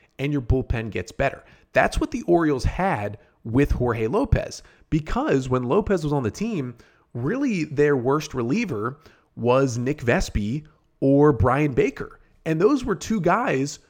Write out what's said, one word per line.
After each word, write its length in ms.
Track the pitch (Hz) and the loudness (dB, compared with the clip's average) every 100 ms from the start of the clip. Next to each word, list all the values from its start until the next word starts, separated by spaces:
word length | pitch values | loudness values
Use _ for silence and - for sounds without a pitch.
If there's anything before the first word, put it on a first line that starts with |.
| _ - | _ -8
and 140 | 139 | -4
your 100 | 147 | -2
bullpen 480 | 117 131 120 120 110 | 0 0 0 -4 -4
gets 220 | 95 - | -6 -8
better. 320 | - 135 - - - _ | -4 -4 -4 -18 -20 _
That's 260 | - - - | 2 2 0
what 120 | 311 | -4
the 120 | 240 | -4
Orioles 420 | 214 170 160 131 | 2 2 4 2
had 540 | - - 190 135 104 104 _ _ | 0 0 -2 -2 -4 -10 _ _
with 280 | - 120 143 | -2 2 2
Jorge 340 | - 123 113 110 | 2 0 0 0
Lopez, 560 | 202 285 - - - - _ - | 0 2 0 0 -10 -20 _ -4
because 580 | 156 156 247 294 139 127 | -4 -2 -2 0 0 0
when 140 | 127 | -2
Lopez 420 | 123 175 - 190 | 0 0 0 0
was 80 | 151 | 0
on 120 | 143 | -2
the 60 | 113 | -2
team, 440 | - 220 196 127 117 _ _ _ | -4 -6 -6 -8 -12 _ _ _
really 500 | 120 131 247 277 190 | -6 -4 -2 -2 -2
their 320 | 151 139 147 143 | -2 2 2 2
worst 380 | 120 147 151 | 2 -2 -2
reliever 640 | - 117 220 214 110 113 143 - _ _ - | -4 -2 -2 -2 -4 -6 -8 -16 _ _ -4
was 420 | 117 127 135 117 | 2 2 2 0
Nick 240 | 123 147 | -4 -2
Vespi 640 | 117 160 - 110 104 143 147 _ _ - | 0 0 0 -4 -4 -6 -8 _ _ -2
or 320 | 139 139 151 | 4 6 6
Brian 400 | 117 123 131 151 | 4 2 2 0
Baker. 480 | 123 226 - - - _ _ | 0 -2 -2 -14 -16 _ _
And 160 | 160 160 | -4 2
those 240 | 208 285 | 4 2
were 120 | 247 170 | -2 -4
two 240 | - 220 | -2 0
guys 580 | 165 208 262 135 143 - _ | 2 0 0 -2 -2 -8 _